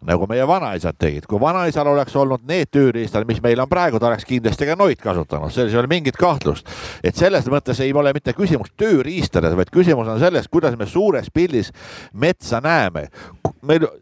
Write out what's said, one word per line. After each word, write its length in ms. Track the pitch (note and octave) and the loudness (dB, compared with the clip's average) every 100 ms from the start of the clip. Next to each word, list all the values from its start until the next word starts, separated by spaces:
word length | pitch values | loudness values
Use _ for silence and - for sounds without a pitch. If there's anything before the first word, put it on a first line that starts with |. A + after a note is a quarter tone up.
| D#2+ | 0
nagu 220 | E2+ G2 | -2 0
meie 160 | A#2+ C3+ | 0 2
vanaisad 480 | F#3 D3 F#2+ E2 D#2 | 0 0 -4 -6 -2
tegid. 240 | E2 D2 - | -4 -4 -6
Kui 120 | G2+ | 0
vanaisal 480 | C#3 F3+ F3 D#3 D3 | 0 0 -2 0 2
oleks 260 | C#3+ C3+ C#3+ | 2 0 0
olnud 280 | C3+ C3 A#2+ | 0 0 -2
need 220 | F3+ D3 | -2 0
tööriistad, 540 | C#3+ C3+ A#2 A2 G#2+ A2 | 2 2 2 -2 -2 -2
mis 140 | G#2+ | 0
meil 180 | A#2+ A#2+ | 2 0
on 100 | C3 | 2
praegu, 300 | F3 F3 A2+ | 0 0 2
ta 80 | A#2 | 0
oleks 200 | A2+ - | 0 -2
kindlasti 400 | B2+ A2+ G2+ C#3+ | -2 -2 -2 -2
ka 60 | E3+ | 2
noid 240 | G3+ A#2+ | 2 2
kasutanud. 500 | A2 F2 D#2 - D2+ | -2 -2 -2 -6 -6
Selles 220 | B2 A#2+ | -2 0
ei 60 | A2+ | 0
ole 80 | B2 | 0
mingit 260 | F3 C#3+ - | 0 -2 0
kahtlust. 540 | F3+ C#3+ D2+ D2 - - - - | 0 2 -2 -4 -8 -16 -16 -6
Et 140 | - - | -4 2
selles 320 | F3 F#3+ A#2+ | 2 2 0
mõttes 320 | C#3+ - B2+ | -2 -2 -2
ei 120 | C3+ | 0
ole 200 | C#3 C#3+ | 2 2
mitte 220 | C#3 - B2 | 0 -4 -2
küsimus 320 | F#3+ D3+ G2+ _ | 0 0 -2 _
tööriistades, 800 | G#3+ E3+ B2+ F3+ - F2+ E2 F2 | 2 2 2 -2 -2 0 0 0
vaid 160 | F#2 | 0
küsimus 340 | - F3+ C#3+ A2+ | 2 4 2 0
on 80 | A2 | 2
selles, 260 | E3+ E3 G#2 | 2 2 0
kuidas 300 | E3+ E3 A#2+ | 0 0 -2
me 80 | G2+ | -4
suures 480 | E3 G#3 D3 - | 0 0 0 -2
pildis 400 | - F3 C3 G2 - - - - | -2 0 0 -2 -8 -20 -20 -18
metsa 480 | G2+ C#3+ F3+ - A#2 | -2 -2 -2 -4 -4
näeme. 460 | C#3+ E3 G#2 E2 D2 - - - - - C#3 | 0 0 0 -2 -10 -14 -20 -8 -8 -6 0
Meil 220 | D#3+ D#3+ - | 2 2 -4